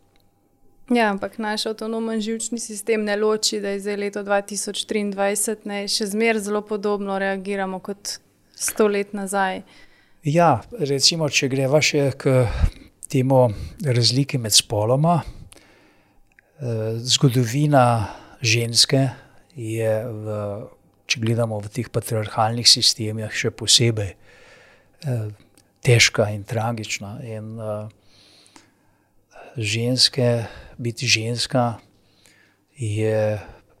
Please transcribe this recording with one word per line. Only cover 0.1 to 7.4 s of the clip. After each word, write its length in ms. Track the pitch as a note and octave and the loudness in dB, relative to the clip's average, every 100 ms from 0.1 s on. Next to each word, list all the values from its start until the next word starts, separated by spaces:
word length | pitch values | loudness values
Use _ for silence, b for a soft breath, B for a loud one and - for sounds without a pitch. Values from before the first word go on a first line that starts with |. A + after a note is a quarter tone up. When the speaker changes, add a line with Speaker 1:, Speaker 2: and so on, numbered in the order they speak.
| _ _ _ _ _ _ - - | _ _ _ _ _ _ -12 -2
Speaker 1:
Ja, 180 | A#3+ G#3+ | 2 2
ampak 260 | G3 G3+ - | 0 -6 -6
naš 280 | G#3+ G#3+ A3 | -6 -4 -4
avtonomen 540 | A3 A3 A3+ A3+ A3 | -6 -6 -4 -4 -4
živčni 380 | G#3 A3+ - A#3 | -4 -6 -6 -8
sistem 460 | A3+ G#3 - A3 G#3 | -8 -6 -2 0 0
ne 100 | G#3 | 0
loči, 460 | G#3+ G#3+ - G#3+ | 2 0 0 -2
da 80 | G3 | -4
je 100 | G3+ | -6
zdaj 160 | G3+ G3+ | -6 -4
leto 260 | G3+ G#3 | -4 -4
dva 180 | G3+ G3+ | 0 0
tisoč 420 | G3+ G3 G#3 G3 - | 0 -6 -6 -6 -4
triindvajset, 800 | G#3+ G#3 G3 G3 G#3 - G#3+ G#3 | -2 -2 0 0 0 -2 -4 -6
ne, 200 | G3+ G3+ | -6 -4
še 180 | - G3+ | -4 -2
zmeraj 360 | G#3+ A3+ A3 | 0 2 0
zelo 200 | G3+ G#3 | 0 -4
podobno 540 | G#3 G#3+ G#3 G3+ G3 F#3+ | -2 -2 0 -2 -2 -2
reagiramo 600 | G3 G3 | -2 -2